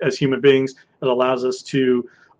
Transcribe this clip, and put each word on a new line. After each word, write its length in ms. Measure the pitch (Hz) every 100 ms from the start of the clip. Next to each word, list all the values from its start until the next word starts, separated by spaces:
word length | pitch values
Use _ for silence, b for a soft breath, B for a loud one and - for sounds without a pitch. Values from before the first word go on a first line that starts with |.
as 160 | 135 127
human 240 | 139 131
beings. 340 | 135 135 135 b b _
It 60 | 131
allows 380 | 123 127 127 127
us 160 | 127
to 440 | - 139 127 123 120 B B